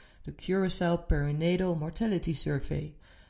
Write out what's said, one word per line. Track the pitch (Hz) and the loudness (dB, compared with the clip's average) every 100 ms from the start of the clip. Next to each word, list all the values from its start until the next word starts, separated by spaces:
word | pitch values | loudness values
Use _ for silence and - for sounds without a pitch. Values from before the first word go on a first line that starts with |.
| - - | -18 -16
de | - | -14
Curaçao | - - 190 185 - 175 170 - | -8 -2 0 0 2 2 2 2
Perinatal | 151 143 151 165 180 185 165 | 0 2 0 2 2 2 0
Mortality | 156 - 226 180 - | -2 -2 0 0 0
Survey, | 156 - 143 - 147 151 - - - - | -2 0 0 -2 -4 -6 -10 -20 -20 -20